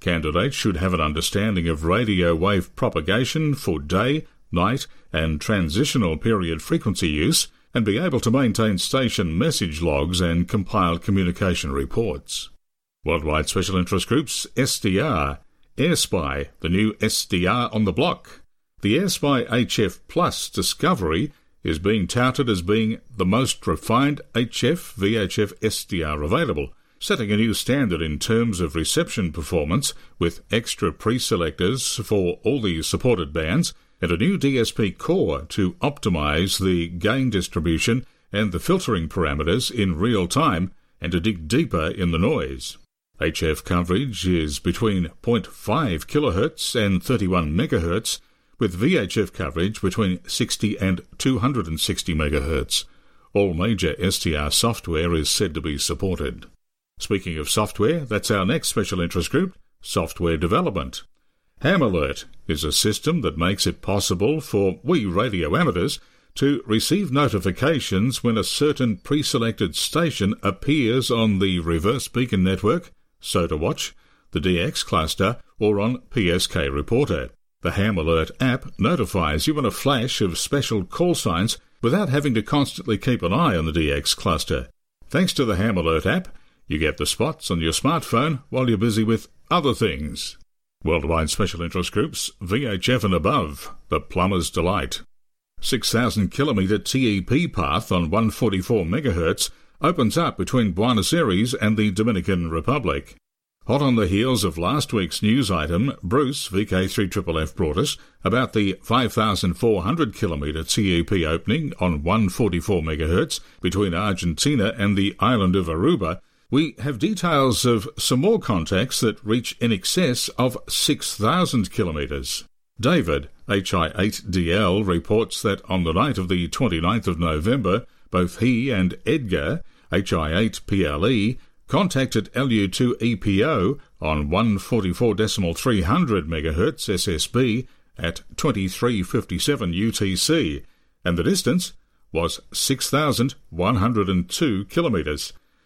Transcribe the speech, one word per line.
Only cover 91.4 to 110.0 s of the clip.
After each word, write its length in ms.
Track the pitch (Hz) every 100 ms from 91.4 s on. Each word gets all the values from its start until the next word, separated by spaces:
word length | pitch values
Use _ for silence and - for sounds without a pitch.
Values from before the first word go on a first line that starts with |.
| 98 85
Interest 280 | 85 92 87
Groups, 400 | 101 151 - - -
V 240 | 90 117
H 240 | 127 95 -
F 140 | 127
and 120 | 104
above, 600 | 85 92 139 76 69 - - -
the 100 | 80
plumber's 500 | - 87 92 92 76
delight. 520 | 87 87 98 65 - - - _ _ _ -
Six 300 | - 123 -
thousand 400 | 113 120 104 92
kilometre 480 | - 151 104 95 104
T 380 | - 131 120 98
E 40 |
P 280 | - 139 170
path 420 | - 71 80 -
on 200 | 90 80
one 200 | 104 110
forty-four 540 | - 113 95 - 110
megahertz 640 | 82 131 135 90 82 101 - - - -
opens 380 | 160 180 110 165
up 180 | 151 -
between 360 | - 123 104
Buenos 400 | 87 120 110 -
Aires 420 | 170 127 92 120
and 220 | 135 107 110
the 140 | 107
Dominican 600 | 95 113 95 101 90 82
Republic. 640 | 82 117 139 92 69 - - _ _ _ _ -
Hot 120 | 139
on 160 | 139 117
the 120 | 92
heels 360 | 98 131 117
of 140 | 95 78
last 340 | 87 143 -
week's 300 | 110 87 -
news 280 | 104 135 104
item, 420 | 85 76 85 135 -
Bruce, 460 | 87 127 131 143 -
V 160 | 92
K 220 | 107 92 95
three 220 | - 92
triple 300 | 101 87 80
F, 160 | 80
brought 220 | - 78 80
us 200 | 147 - - _
about 280 | 95 123 120
the 260 | 110 98 -
five 300 | - 120 113
thousand 420 | 113 107 98 92
four 280 | 85 117 98
hundred 320 | 95 170